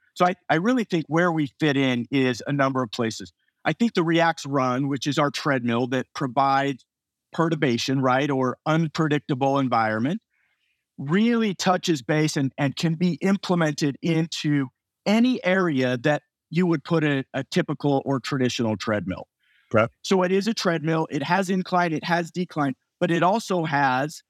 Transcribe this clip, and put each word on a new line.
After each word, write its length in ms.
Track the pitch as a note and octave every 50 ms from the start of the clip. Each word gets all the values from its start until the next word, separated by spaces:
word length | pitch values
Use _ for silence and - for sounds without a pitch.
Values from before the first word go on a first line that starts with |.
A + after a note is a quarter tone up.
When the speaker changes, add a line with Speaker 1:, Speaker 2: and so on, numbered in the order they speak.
| _ _ -
Speaker 1:
So 120 | - F3+
I, 100 | F3+ F#3 - _
I 80 | - D3
really 280 | E3 F3+ A#3 B3+ B3+ G#3+
think 220 | - F#3 E3 D3
where 240 | - D3+ E3 F3 F3
we 160 | D#3+ D#3+ D3 C3 _ -
fit 160 | D#3+ D3+ C#3
in 300 | C#3 C3+ C3 B2 A#2+ A2+ -
is 300 | C#3 C#3 C3 B2+ A#2+ - -
a 80 | - C#3+
number 300 | C#3 C3+ C3+ C3+ C3 B2+
of 80 | G#2+
places. 420 | - - A#2 A2 G#2+ - G2 F2+ _ _ _ _ _ _ -
I 80 | - D#3+
think 220 | - A#3 A3+ -
the 80 | F#3+ E3
Reacts 420 | E3 E3 E3 E3 E3 D#3+ - -
Run, 420 | C#3 C#3 C#3 B2+ B2+ B2 C3 C#3+
which 200 | C3+ C#3+ C3 -
is 100 | D3 C3
our 140 | D#3+ D3 C#3+
treadmill 560 | - - - D#3 C3+ C3 A#2+ A#2 A#2 A#2 B2+
that 180 | A#2+ C3 B2+ A#2+ _ -
provides 720 | - D3+ B2+ A2+ C#3 C3+ C#3 C3+ C3+ C#3 C#3 C3+ - _ _ _ _ _ _ _ _ _ _ -
perturbation, 680 | - E3 E3 E3 D3 D3+ C3 A#2 A#2 - - C3 C#3
right, 300 | C3 B2+ B2+ C3+ D3 D3
or 280 | C#3 C3 C3 B2 - - -
unpredictable 920 | D#3 D#3 D#3+ E3 D3+ - - D#3+ D3+ D3 D3 - - D3 B2+ C#3 C3+ C#3 C#3
environment, 600 | C3+ B2 A#2+ A2+ A2+ A2 G#2+ A2 A#2 C#3+ F#3+ A3+ _ _ _ _ _ _ _ _ _ _ _ _ _ _ _
really 580 | - C3+ C#3+ E3+ G3+ A3+ A#3 A#3+ A#3 A3+ G#3 E3+
touches 480 | - - F#3+ F3+ F3 - - E3 C3+ A#2+
base 340 | - D3+ D#3 D#3 D#3 -
and, 140 | D#3 C3+ B2+ - -
and 160 | D3 C3+ -
can 180 | - - D#3+ E3
be 200 | D#3 F3+ F3+ D#3 -
implemented 760 | F3+ G3 G3+ F#3+ - - F3+ E3+ D#3+ D3+ C#3+ - D#3+ C#3+ B2+ - -
into 640 | E3+ D#3+ D#3+ E3 D#3+ - - - D3+ D3 C#3+ C3+ C3 _ _ _ _ _ _ -
any 360 | G3 G#3 A3+ A#3+ B3+ B3+ - -
area 540 | F3+ F#3 F#3+ F3+ E3+ C#3+ C3 B2+ B2 B2+
that 240 | B2 B2+ D3+ D3+ - _ _ _ _ _ -
you 160 | D#3 F3 F#3
would 160 | E3+ E3 D3 -
put 200 | - E3+ D#3+ D3+
a, 220 | D3 C#3+ C3+ C3 _ -
a 100 | C3+ C3
typical 580 | - - F3+ E3 - D3 - - C#3+ C#3 C3+ -
or 140 | C3 C#3 B2+
traditional 580 | - - D3 C3 B2+ A#2+ - - A#2 A2 G#2+
treadmill. 500 | G2 - A2+ G#2+ G#2 F#2 F#2+ F2 - - _ _ _ _ _ _ _ _ - -
Speaker 2:
Okay. 180 | G#2+ A2+ B2 _ _ -
Speaker 1:
So 180 | - G3 F#3
it 100 | F#3 F3+
is 160 | F#3+ G3 G3
a 60 | A3+ A3
treadmill. 540 | - - F#3 E3 D#3+ C#3+ D#3+ D#3+ D#3+ D#3+ -
It 140 | C3 C3 C#3
has 260 | - F3 G3 G3 F3
incline, 420 | G3+ F#3 F3+ - F#3 F3+ F3 E3+
it 120 | E3 - -
has 260 | F3 E3+ F3 E3+ D3+
decline, 460 | - F3+ F3+ - - - C#3+ C#3 C3 _ _ _ _ -
but 100 | F3 E3
it 140 | E3 E3 E3
also 400 | F3+ G#3 A#3 - - F#3+ F3 D#3+
has 580 | D3+ C#3+ C#3 C#3+ C3 B2+ B2+ C#3 D3+ - - - _